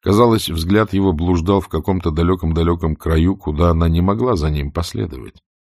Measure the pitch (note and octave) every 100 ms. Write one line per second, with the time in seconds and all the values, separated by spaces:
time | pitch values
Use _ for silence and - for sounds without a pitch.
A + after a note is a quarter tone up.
0 | F#2+ G2+ A#2+ A2 - E2 E2 G2+ A2 G2
1 | G2 D#2 F2 F2 E2 G2 - - F2+ F#2
2 | E2+ D#2 E2+ F2+ E2 D#2+ E2+ E2+ E2+ D2+
3 | E2 D#2+ F2 G2 - D2+ E2+ E2 E2+ E2
4 | F#2 G#2 B2 G2 D#2 D2 C#2+ E2+ F2 G#2+
5 | G#2 C2 G1+ _ _ _